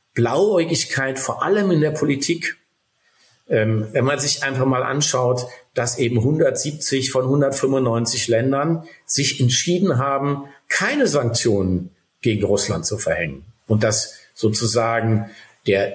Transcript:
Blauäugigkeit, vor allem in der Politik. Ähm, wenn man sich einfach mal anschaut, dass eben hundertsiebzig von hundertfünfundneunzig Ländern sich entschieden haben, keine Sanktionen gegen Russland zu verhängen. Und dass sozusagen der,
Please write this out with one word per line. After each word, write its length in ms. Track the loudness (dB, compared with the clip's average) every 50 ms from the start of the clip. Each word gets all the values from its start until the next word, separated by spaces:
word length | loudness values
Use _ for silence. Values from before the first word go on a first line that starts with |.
| _ _ -2
Blauäugigkeit, 1040 | 0 0 2 2 2 2 2 4 2 2 0 0 -2 -2 -2 -2 -2 -2 -2 -2 -4
vor 260 | -4 -4 -4 -2 0
allem 280 | 0 2 2 2 2
in 100 | 2 4
der 100 | 2 2
Politik. 680 | 0 0 0 0 0 0 0 -2 -2 -2 -4 -8 -8 -10 _ _ _ _ _ _ _ _ _ _ _ _ _ _ _ _ _ -2
Ähm, 380 | 0 2 2 2 2 0 -2 -2 -2
wenn 120 | 0 0
man 140 | 0 0 0
sich 240 | 0 -2 -2 -2 -2
einfach 220 | -4 -2 0 0
mal 180 | 2 2 0 0
anschaut, 640 | -2 -2 -2 0 0 0 0 2 2 0 0 -4 -8 -10 -18 -20 _ -6
dass 240 | -4 -2 -2 0 0
eben 260 | 0 0 2 2 2
hundertsiebzig 880 | 2 2 2 2 2 2 0 -2 -4 -4 -4 -2 0 0 0 0 0
von 140 | 0 0 0
hundertfünfundneunzig 1000 | 2 2 2 2 2 0 0 0 0 0 0 0 2 0 0 0 0 -2 -2 0 0
Ländern 560 | 0 2 2 0 0 0 0 0 -2 -2 -4 -10 -20 -14 _
sich 340 | -4 -2 -2 -2 -2 0 0
entschieden 580 | 2 2 2 0 0 0 0 2 2 2 2 2
haben, 460 | 0 0 0 0 0 -2 -2 -4 -6 -12 -20 -16 _ -4
keine 400 | -2 -2 0 0 0 2 2 2
Sanktionen 840 | 2 2 0 0 0 0 0 2 2 2 2 0 0 -2 -4 -6 -14 _ _ _ _ _
gegen 220 | -2 0 0 0 0
Russland 420 | 2 2 2 0 0 -2 -4 -4
zu 120 | -4 -2 -2
verhängen. 480 | -2 -2 -2 -2 -4 -6 -8 -12 -16 -20 -20 _ _
Und 180 | 0 0 2 2
dass 320 | 2 0 0 -2 -4 -8 -14 -20 -20 -6
sozusagen 960 | -2 0 0 0 0 0 0 0 2 0 0 0 0 2 2 0 0 0 -4 -12 -20 -20 -20 -20 _ -2 0
der, 240 | 2 2 0 -2 -4